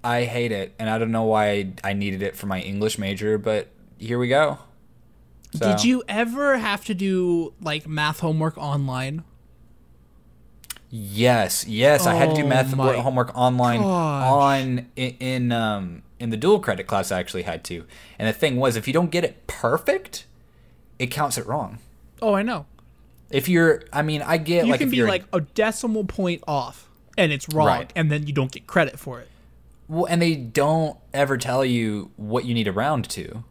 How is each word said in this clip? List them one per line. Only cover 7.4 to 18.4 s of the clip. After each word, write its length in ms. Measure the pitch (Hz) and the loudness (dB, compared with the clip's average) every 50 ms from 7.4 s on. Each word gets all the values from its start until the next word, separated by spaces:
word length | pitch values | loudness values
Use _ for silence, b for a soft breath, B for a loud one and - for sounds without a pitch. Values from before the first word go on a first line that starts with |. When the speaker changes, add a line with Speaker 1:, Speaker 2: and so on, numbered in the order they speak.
| 165 - - - | 0 -4 -10 -8
Speaker 2:
like, 260 | - 156 151 151 151 | -4 -4 -4 -4 -4
math 320 | 156 156 151 151 151 156 - | -6 -2 0 0 0 0 -2
homework 400 | 170 160 160 156 156 160 - - | -2 0 0 2 0 -2 -2 -4
online? 640 | 147 143 143 143 139 135 127 127 131 135 147 165 160 - - - - - - - - - - - - _ - - - _ - - _ - - - - - - - - - - - - _ | -6 -4 -2 -2 -2 -2 -4 -4 -6 -6 -8 -10 -12 -14 -20 -20 -20 -20 -20 -20 -20 -20 -20 -20 -20 _ -20 -20 -20 _ -20 -20 _ -20 -20 -20 -20 -20 -20 -20 -18 -18 -18 -18 -16 _
Speaker 1:
Yes, 760 | 123 113 101 98 101 107 117 123 123 117 85 85 - - - - | -14 -12 -12 -8 -2 2 4 4 4 4 2 0 -2 -4 -4 -4
yes, 360 | 110 107 123 139 147 139 - | 0 4 4 6 6 6 4
I 100 | 123 107 | 2 4
had 160 | 117 135 156 | 4 4 4
to 40 | 156 | 2
do 80 | 151 | 2
Speaker 2:
Oh 60 | 147 135 | 2 2
Speaker 1:
math 260 | 127 131 131 135 135 | 2 2 2 2 0
Speaker 2:
my 220 | 135 131 131 127 | 2 2 2 2
Speaker 1:
wo-, 40 | 123 | 2
homework 300 | 120 135 131 127 123 123 - 127 | 0 0 0 0 0 0 0 2
online 420 | 123 127 123 123 123 120 117 113 | 2 2 4 4 2 2 2 2
Speaker 2:
gosh. 440 | 202 196 185 175 165 156 143 139 131 131 135 143 139 139 135 135 131 | 2 2 2 0 0 0 -2 0 2 4 4 6 6 4 4 2 0
Speaker 1:
on, 240 | 131 123 123 123 - _ | -2 -4 -4 -6 -8 _
in, 200 | 131 127 127 123 - | -6 -6 -6 -6 -6
in, 320 | 127 127 131 127 127 120 | -6 -4 -2 0 0 0
um, 500 | 120 117 113 107 104 101 95 87 85 - - - - - | 2 2 0 0 0 -2 -4 -8 -10 -14 -18 -20 -14 -8
in 120 | 123 117 | -6 -4
the 60 | 113 | -4
dual 220 | 110 123 185 214 196 | 0 4 4 4 4
credit 300 | - - 98 95 95 - | 2 -2 -4 -4 -4 -2
class 240 | 104 98 90 - | -2 -2 0 0
I 80 | 95 90 | -2 -2
actually 240 | 87 - - 92 85 | -4 -4 -6 -6 -6
had 180 | 90 82 82 - | -6 -8 -8 -8
to. 180 | - 90 85 76 B B B B B B B | -10 -12 -12 -12 B B B B B B B
And 80 | 110 110 | -2 -2
the 40 | |
thing 240 | 107 - | 0 0